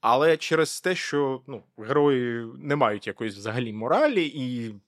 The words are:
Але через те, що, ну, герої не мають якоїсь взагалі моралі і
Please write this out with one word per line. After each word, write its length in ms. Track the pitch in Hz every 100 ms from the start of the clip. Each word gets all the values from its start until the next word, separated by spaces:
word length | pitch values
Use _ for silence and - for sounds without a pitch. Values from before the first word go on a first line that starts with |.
Але 360 | 113 123 151 160
через 440 | - 160 156 -
те, 140 | - 180
що, 460 | - 143 139 131 131
ну, 160 | 123 - -
герої 680 | 110 143 147 135 123 117 117 127
не 180 | 143 143
мають 320 | 123 104 -
якоїсь 280 | 98 110 98
взагалі 380 | 104 113 120
моралі 520 | 107 113 180 302 226 160 135
і 400 | 127 123 113 101